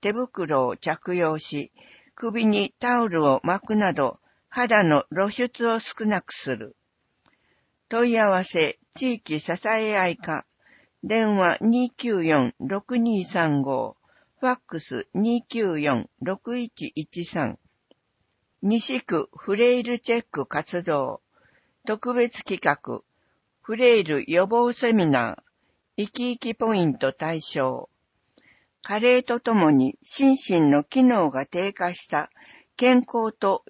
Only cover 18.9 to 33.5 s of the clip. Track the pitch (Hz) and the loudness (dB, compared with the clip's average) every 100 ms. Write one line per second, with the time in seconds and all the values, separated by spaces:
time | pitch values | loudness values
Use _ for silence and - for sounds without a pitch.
18.9 | 254 - 170 - - - 208 240 247 226 | -6 -2 -4 -4 -10 -4 2 4 2 0
19.9 | 240 - 233 - 147 127 147 - 175 175 | -4 -2 -4 -4 -8 -6 -6 -6 -6 -2
20.9 | 147 127 110 _ _ _ _ _ _ - | -2 -2 -8 _ _ _ _ _ _ -8
21.9 | 214 247 247 240 - - 185 151 143 - | -6 -2 0 0 -2 -8 -2 -2 -2 -4
22.9 | 117 _ _ _ _ _ _ - 226 247 | -10 _ _ _ _ _ _ -8 2 4
23.9 | 226 160 147 - 170 196 233 240 240 233 | 6 2 -2 0 0 2 2 2 0 2
24.9 | 220 160 131 113 - _ _ _ _ _ | 4 4 2 0 -6 _ _ _ _ _
25.9 | - 208 - 247 240 233 233 226 202 165 | -10 -8 -6 -6 -6 -6 -4 0 2 2
26.9 | 127 135 - 156 165 - 151 131 120 - | 0 -4 -4 -6 -6 -6 -4 -4 -4 -12
27.9 | _ _ _ _ _ _ _ _ _ - | _ _ _ _ _ _ _ _ _ -8
28.9 | 208 240 247 247 240 240 214 156 139 131 | 0 4 4 2 -4 0 4 4 4 2
29.9 | - - - 269 269 - 175 147 147 - | -2 -12 2 4 4 2 2 4 4 2
30.9 | 262 254 220 156 131 139 175 196 196 180 | 4 4 4 0 -2 -6 -4 -4 -4 -6
31.9 | 180 - 151 156 _ - - _ - 247 | -6 -6 -6 -6 _ -20 -20 _ 0 4
32.9 | 254 247 233 220 - 196 | 4 4 -2 -4 -2 -2